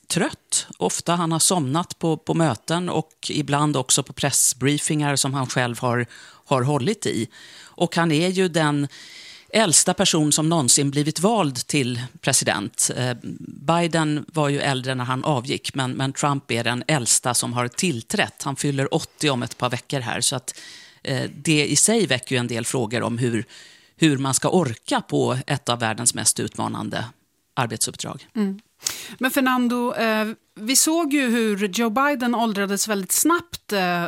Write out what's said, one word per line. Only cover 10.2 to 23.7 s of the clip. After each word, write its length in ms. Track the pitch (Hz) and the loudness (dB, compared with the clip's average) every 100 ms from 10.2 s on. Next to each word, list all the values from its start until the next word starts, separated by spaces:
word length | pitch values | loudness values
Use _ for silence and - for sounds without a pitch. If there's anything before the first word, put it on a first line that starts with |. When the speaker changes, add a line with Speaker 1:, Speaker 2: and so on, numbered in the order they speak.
| 151 | 2
Speaker 1:
som 180 | 147 156 | 2 2
någonsin 420 | 170 120 - 143 | 2 4 2 2
blivit 280 | 139 147 151 | 0 0 2
vald 480 | 190 226 151 123 - | 2 2 0 -2 -2
till 340 | 147 123 120 127 - | 0 0 -2 -8 -4
president. 720 | - 131 123 90 101 - - 127 | 0 2 2 0 -2 -2 -2 0
Eh, 180 | 127 120 - 170 - | -2 -4 -8 -12 -14
Biden 800 | - 143 170 170 160 151 147 - | -6 0 2 2 2 0 -2 -4
var 160 | 160 143 | -2 0
ju 100 | 143 | 0
äldre 360 | 143 131 127 131 | 0 -2 -2 -4
när 80 | 123 | -2
han 180 | 131 | -2
avgick, 520 | - 131 131 - - - | 0 0 -2 -6 -6 -4
men, 160 | 127 | -4
men 220 | 127 135 | -2 -4
Trump 380 | - 147 139 - | 0 0 0 -2
är 120 | 117 | -2
den 200 | 117 123 - | -2 -2 0
äldsta 460 | 151 113 - 131 | 0 2 0 0
som 200 | 120 123 | -2 -2
har 140 | 120 123 | -2 -4
tillträtt. 760 | - 185 117 - 202 131 - | -2 -2 -2 -2 -2 -2 -4
Han 120 | 143 135 | -8 -4
fyller 380 | 143 139 135 | -2 0 0
åttio 360 | 160 - - 151 | -2 -4 -2 0
om 140 | 127 | 0
ett 140 | 123 - | -4 -4
par 120 | 127 | -4
veckor 300 | 120 - 139 | -4 -4 -6
här, 220 | 117 90 | -4 -2
så 140 | - 131 | -2 -2
att, 240 | - - - - - - | -8 -14 -16 -20 -20 -12
eh, 260 | - 131 120 156 | -6 -4 -4 -4
det 300 | 156 151 143 | 2 2 2
i 80 | 147 | 2
sig 300 | - 233 170 | 4 4 2
väcker 280 | 127 - 127 | 0 0 -2
ju 40 | |
en 80 | 120 | -2
del 180 | 117 117 | -4 -2
frågor 360 | 135 110 117 | -2 -2 -2
om 140 | 110 117 | -2 0
hur, 280 | 123 113 - - - | 0 0 -4 -12 -20